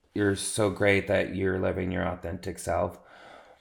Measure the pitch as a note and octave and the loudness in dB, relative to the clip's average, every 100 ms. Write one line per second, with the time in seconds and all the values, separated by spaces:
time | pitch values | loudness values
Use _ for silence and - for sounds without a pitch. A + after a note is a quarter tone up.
0 | _ G#2 G2+ F#2+ - - G#2 F#2+ G#2 G2 | _ 0 2 2 -2 0 0 4 4 4
1 | F#2+ F#2+ - F#2 F#2+ F#2 F#2 F#2 F2+ F2+ | 4 0 0 -2 0 0 0 -2 -2 -2
2 | F2 F2 E2+ F2+ F#2+ E2+ - E2+ F#2 - | -2 -4 -8 -8 -8 -8 -4 -2 -2 -6
3 | - - - - - - | -20 -20 -20 -20 -20 -20